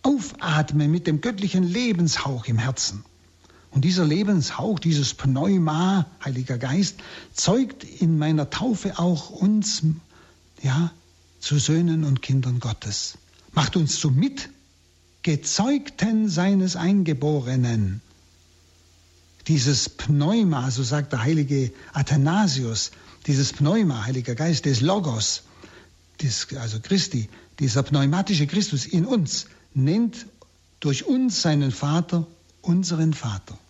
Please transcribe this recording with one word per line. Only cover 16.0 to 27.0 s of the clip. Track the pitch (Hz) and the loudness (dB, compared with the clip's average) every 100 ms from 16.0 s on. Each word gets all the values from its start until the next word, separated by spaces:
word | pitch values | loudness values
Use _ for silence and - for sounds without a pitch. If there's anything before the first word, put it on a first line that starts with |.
| 208 220 214 | 0 2 0
seines | 165 185 196 185 175 | 2 2 2 0 0
Eingeborenen. | 180 202 165 139 147 151 123 131 120 113 98 101 - _ _ _ _ _ _ _ _ _ _ _ _ _ - | 2 2 2 0 0 0 0 0 2 2 0 -4 -12 _ _ _ _ _ _ _ _ _ _ _ _ _ 0
Dieses | 156 127 139 - | 2 2 0 -2
Pneuma, | - - 147 151 226 196 139 127 | -6 0 2 2 2 2 2 -2
so | 120 | -2
sagt | 123 147 143 | -2 -2 -2
der | 127 | -2
heilige | 120 160 139 139 127 - - | 0 0 2 0 -2 -6 -8
Athanasius, | 143 139 143 143 190 202 135 120 110 - - - - - | -4 0 2 4 2 2 0 -2 -4 -6 -10 -20 -10 -2
dieses | 139 139 | 0 0
Pneuma, | - 147 220 185 120 104 | 0 2 2 2 0 -4
Heiliger | 131 120 113 | -6 -6 -2
Geist, | 160 151 147 | 0 0 0
des | 123 | 2
Logos, | 147 202 160 113 107 - - - - - - _ _ - | 2 0 -2 -2 -4 -6 -10 -20 -20 -20 -20 _ _ -6
des, | 139 113 - 135 | -4 -4 -8 -8
also | 117 110 | -6 -8
Christi, | - 196 | 0 0